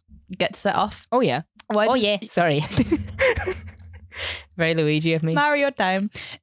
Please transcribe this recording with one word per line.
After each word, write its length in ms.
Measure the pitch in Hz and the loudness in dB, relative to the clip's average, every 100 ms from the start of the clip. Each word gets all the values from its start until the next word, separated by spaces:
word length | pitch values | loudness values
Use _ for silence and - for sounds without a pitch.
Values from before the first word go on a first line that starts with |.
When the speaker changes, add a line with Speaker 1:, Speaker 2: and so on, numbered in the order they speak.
| _ - - 185 | _ -20 -16 -4
Speaker 1:
gets 220 | 180 - | -2 0
set 160 | 196 | 0
off? 320 | - 202 - - | 2 0 -4 -2
Speaker 2:
Oh, 80 | 247 | 2
yeah. 220 | 190 127 - _ - | 2 0 -4 _ -4
Speaker 1:
Why 180 | 214 220 | 0 2
Speaker 2:
Oh, 60 | |
Speaker 1:
does 80 | 254 | 2
Speaker 2:
yeah. 140 | 208 202 214 | 2 0 -2
Sorry. 340 | 175 175 147 151 - - 320 - - 523 - - | 0 2 2 0 0 0 0 -4 0 0 2 -4
<laughs> 1000 | - - - - - - - - - - - | -8 -12 -20 -20 -20 -20 -10 -8 -10 -12 -2
Very 180 | 165 | 0
Luigi 400 | 165 151 156 165 | 2 2 2 2
of 80 | 160 | 0
me. 120 | 160 | 0
Speaker 1:
Mario 360 | 160 294 285 277 | 2 2 2 0
time. 400 | 277 185 190 208 - - - | 0 0 0 -2 -6 -14 -10